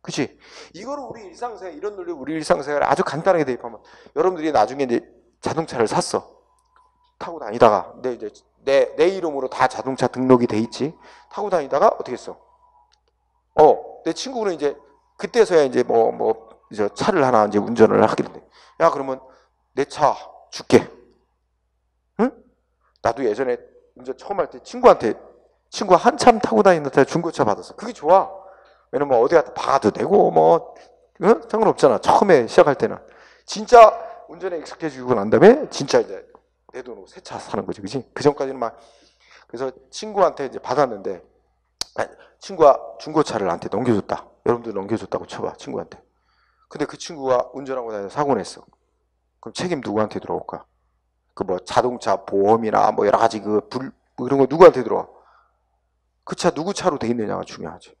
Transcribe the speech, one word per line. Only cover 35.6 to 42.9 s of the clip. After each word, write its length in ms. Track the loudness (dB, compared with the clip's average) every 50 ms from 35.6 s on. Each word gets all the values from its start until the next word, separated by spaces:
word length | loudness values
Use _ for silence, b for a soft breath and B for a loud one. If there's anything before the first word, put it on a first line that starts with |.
| 0 -10
진짜 300 | -8 -8 -6 0 0 0
이제 260 | 0 0 -10 -16 -16 _ _ -20 _ _ _ _ _ _ -20
내 80 | -18
돈으로 260 | -16 -16 -18 -20 -20
새 140 | _ -20 -20
차 180 | _ -14 -14 -14
사는 260 | -10 -6 -8 -6 -6
거지, 140 | -8 -12 -12
그치? 260 | -12 -10 -10 -10 -12 _ _
그 80 | 0
전까지는 380 | 0 0 0 0 -8 -8 -8 -8
막, 180 | -10 -10 -10 b b b b b b b b b b b b b b
그래서 240 | _ -12 -10 -10 -10 -10 -14 _ _
친구한테 560 | -16 -14 -14 -8 0 0 0 0 0 -4 -10
이제 120 | -10 -10 -14
받았는데, 640 | -8 -4 0 0 0 -2 -2 -8 -10 -10 -10 -10 _ _ _ _ _ _ _ _ _ _ _ _ -16 _ _
아니, 140 | -8 -8 -8 -10 b b b b b
친구가 580 | -12 -12 0 6 6 6 6 4 -2 -14